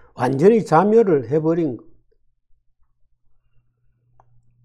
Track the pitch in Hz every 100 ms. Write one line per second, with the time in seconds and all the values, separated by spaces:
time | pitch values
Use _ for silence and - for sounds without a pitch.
0 | - - 123 135 185 226 175 160 202 226
1 | 202 147 113 156 156 170 156 110 - -
2 | _ _ _ _ _ _ _ _ _ _
3 | _ _ _ _ _ _ _ _ _ _
4 | _ _ _ _ _ _